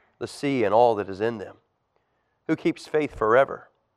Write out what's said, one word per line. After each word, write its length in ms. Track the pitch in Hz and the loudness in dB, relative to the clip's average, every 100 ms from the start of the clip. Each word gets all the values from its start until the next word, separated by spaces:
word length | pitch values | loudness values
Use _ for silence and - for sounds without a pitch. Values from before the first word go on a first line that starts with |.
| _ - | _ -12
the 80 | 113 | -12
sea 340 | - 143 135 | -6 -2 0
and 100 | 101 | 2
all 220 | 107 120 | 4 4
that 140 | 104 95 | 2 -4
is 120 | 95 | -4
in 180 | 113 110 | -4 -6
them, 180 | 92 - _ _ _ _ _ _ _ _ - | -12 -18 _ _ _ _ _ _ _ _ -6
who 80 | |
keeps 320 | 160 170 156 - | -4 -4 -4 -4
faith 300 | 151 147 - | -2 -2 -2
forever, 540 | 107 120 139 - - _ _ | 2 4 2 -4 -16 _ _